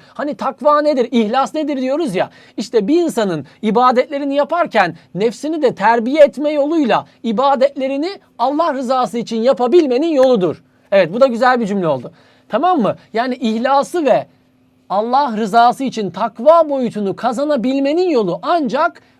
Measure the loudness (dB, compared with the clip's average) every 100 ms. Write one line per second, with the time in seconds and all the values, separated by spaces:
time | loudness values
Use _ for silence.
0 | -12 -10 -8 -6 -8 -2 2 2 2 0
1 | 0 0 0 0 -2 -4 -4 -4 -2 -2
2 | -2 -2 -4 -6 -16 -10 -2 0 2 2
3 | 2 0 -2 -2 -8 -6 -2 2 4 2
4 | -2 -4 -2 -2 0 -2 0 2 0 -2
5 | _ -4 -4 -4 -6 -2 -2 0 0 2
6 | 0 0 -2 -2 -4 -2 -2 0 0 -2
7 | -4 _ -6 -2 0 0 0 -2 -6 -4
8 | -6 -8 _ -4 -4 0 -2 -2 -2 -2
9 | -2 -4 -6 -2 0 0 4 4 4 0
10 | 0 2 4 4 0 -4 _ _ 0 2
11 | 2 2 2 4 2 2 0 -2 0 -2
12 | -6 _ _ _ -6 -2 0 2 0 -2
13 | _ -4 -4 -2 -2 -2 2 2 0 -2
14 | 2 2 0 _ _ _ _ _ -4 -4
15 | 0 0 0 -2 0 4 4 2 -4 -4
16 | -6 -4 -6 0 4 4 4 0 -2 -2
17 | -4 -2 -4 -2 -2 0 0 0 0 0
18 | 0 0 0 -4 -2 -2 0 -2 -2 -4
19 | _